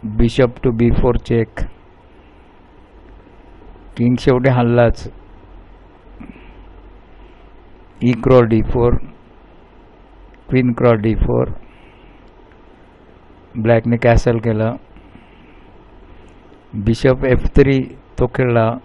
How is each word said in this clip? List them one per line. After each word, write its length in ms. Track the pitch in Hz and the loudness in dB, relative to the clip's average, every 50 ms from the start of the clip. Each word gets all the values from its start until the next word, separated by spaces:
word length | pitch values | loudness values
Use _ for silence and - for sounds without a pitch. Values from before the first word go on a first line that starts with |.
| - | -12
Bishop 440 | 110 107 110 120 117 - - 131 120 120 - - | -12 -2 -2 -2 -2 2 0 0 0 0 -4 -4
to 60 | 131 117 | -4 -2
बी 180 | 113 120 120 | 0 0 0
फोर 260 | 113 - 135 127 120 113 | 2 2 0 0 0 -2
चेक. 420 | - - 120 117 113 110 - - - - - - - - - - _ - - - - - - - - - _ - - _ _ - - _ _ - - - - - - - - - - - - - - - - - - - - - | -4 -2 -2 -2 -2 -4 -6 -10 -10 -10 -10 -18 -20 -20 -20 -20 _ -20 -20 -20 -20 -20 -20 -20 -20 -20 _ -20 -20 _ _ -20 -20 _ _ -20 -20 -20 -20 -20 -20 -20 -20 -20 -20 -20 -20 -20 -20 -20 -20 -20 -20 -20 -8 -4
किंग 180 | 120 120 127 120 | -2 0 0 0
शेवटी 300 | - - 131 123 123 135 | 0 0 0 2 2 0
हल्लाच. 640 | 127 123 120 117 120 120 120 117 110 - - - - - - - - - - - - - - - - - - - - - - - - - - - - - - - - - - - - - - - - - - - - - - - - - - - - - - - - - - - - - - | 2 2 0 2 2 4 2 2 2 -2 -8 -16 -18 -20 -20 -20 -20 -20 -20 -20 -20 -20 -20 -20 -20 -20 -20 -20 -20 -20 -20 -20 -20 -20 -20 -20 -20 -20 -20 -20 -20 -20 -20 -20 -20 -20 -20 -20 -20 -20 -20 -20 -20 -20 -20 -20 -20 -20 -20 -20 -20 -20 -20 -20 -20 -20 -20 -20 -14 -4 -2
ई 80 | 120 | 0
क्रॉस 320 | 127 110 - 135 127 127 120 | 0 2 2 4 4 4 4
डी 180 | 110 113 110 | 4 2 0
फोर, 320 | 107 - - 127 117 120 117 - - - - - - - - - - - - - - - - - - - - _ - - - - - - - - - - | 0 0 -2 0 0 0 0 0 -4 -6 -16 -20 -20 -20 -20 -20 -20 -20 -20 -20 -20 -20 -20 -20 -20 -20 -20 _ -20 -20 -20 -20 -20 -20 -20 -20 -12 -2
क्वीन 220 | 135 127 127 123 | -2 0 0 0
क्रॉस 280 | 117 - 120 123 117 110 | -2 0 2 2 2 2
डी 160 | 101 113 110 | 0 -2 0
फोर. 340 | 104 - 120 120 120 127 - - - - - - - - - - - - - - - - - _ - - - - - - - - _ - - - _ - - - - - - - - - - - 120 | 0 -2 0 0 -2 -2 -4 -6 -12 -14 -20 -20 -20 -20 -20 -20 -20 -20 -20 -20 -20 -20 -20 _ -20 -20 -20 -20 -20 -20 -20 -20 _ -20 -20 -20 _ -20 -20 -20 -20 -20 -20 -20 -20 -20 -16 -12 -6
ब्लॅकने 360 | 110 113 117 113 113 117 120 113 | 0 2 2 2 2 0 -2 0
कॅसल 400 | - 120 117 110 - 123 117 117 | 2 2 2 4 2 0 -2 -2
केलं. 380 | 110 117 113 107 110 113 123 - - _ - - - - - - - - - - - - - - - - - - - - - - - - - - - - - - - - - - _ - - | -2 -4 -2 -2 -2 -4 -6 -8 -16 _ -20 -20 -20 -20 -20 -20 -20 -20 -20 -20 -20 -20 -20 -20 -20 -20 -20 -20 -20 -20 -20 -20 -20 -20 -20 -20 -20 -20 -20 -20 -20 -20 -20 -20 _ -14 -12
बिशप 520 | 107 98 107 113 - - 135 131 127 139 | -6 -4 -2 -4 0 0 0 0 0 0
एफ 220 | 135 127 120 - - - | 0 0 0 0 0 2
थ्री 400 | - 139 135 135 135 127 120 - - - _ - - | 2 4 4 2 -2 -2 -6 -12 -20 -20 _ -6 -6
तो 80 | 123 123 | -6 -4
खेळला. 500 | - - 135 123 120 117 110 113 120 127 - | -2 -2 -2 0 2 0 0 0 -2 -6 -12